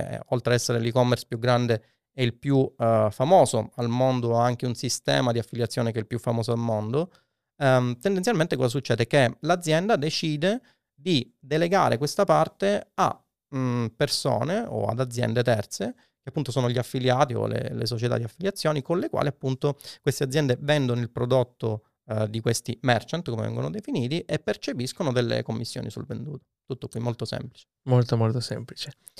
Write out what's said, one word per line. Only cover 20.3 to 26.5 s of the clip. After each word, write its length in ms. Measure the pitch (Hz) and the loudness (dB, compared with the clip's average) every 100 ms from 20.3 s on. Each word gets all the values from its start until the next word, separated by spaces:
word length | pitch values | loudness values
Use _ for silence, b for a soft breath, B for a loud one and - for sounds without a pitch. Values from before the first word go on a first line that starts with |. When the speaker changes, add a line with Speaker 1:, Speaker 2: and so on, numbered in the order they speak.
| 143 143 123 | 2 2 2
Speaker 1:
vendono 400 | 143 151 131 120 | 2 2 2 0
il 80 | 117 | -2
prodotto, 760 | - 120 127 123 _ 117 107 - _ - | -2 2 2 2 _ -4 -4 -6 _ -6
eh, 240 | 107 107 | -2 -2
di 100 | 110 | -2
questi 360 | 113 117 - 113 | -2 -2 -4 -4
merchant, 480 | 131 117 - 165 175 | 0 0 0 -8 -6
come 140 | 113 | -4
vengono 260 | 110 113 139 | -4 -4 -6
definiti, 500 | 190 - 240 123 160 | -8 -6 -4 -2 -4
e 180 | - 151 | -4 -4
percepiscono 720 | - 208 - 202 123 - 156 | -4 -6 -6 -6 -6 -4 -2
delle 300 | 123 117 117 | 0 0 0
commissioni 460 | 117 117 117 127 120 | -4 -6 -6 -8 -10
sul 160 | - - | -10 -10
venduto. 400 | 110 131 139 _ | -10 -10 -12 _